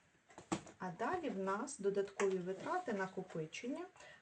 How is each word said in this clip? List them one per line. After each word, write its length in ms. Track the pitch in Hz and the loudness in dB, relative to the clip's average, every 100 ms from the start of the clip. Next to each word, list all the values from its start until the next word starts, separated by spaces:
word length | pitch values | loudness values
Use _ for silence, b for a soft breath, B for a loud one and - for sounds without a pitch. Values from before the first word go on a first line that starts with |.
| - _ _ - - - - - | -20 _ _ -18 -4 -4 -4 -6
А 120 | 185 | -6
далі 380 | 170 240 359 294 | 0 2 2 0
в 80 | 190 | 0
нас 420 | 190 202 269 - | 2 2 0 0
додаткові 580 | 196 196 196 - 196 190 | 2 4 2 2 4 4
витрати, 560 | 175 190 - 359 359 | 0 -2 0 0 2
накопичення. 920 | 202 185 - 180 170 156 - 240 302 359 - B B | 0 0 -2 -4 -2 -2 -2 -2 -2 -4 -12 B B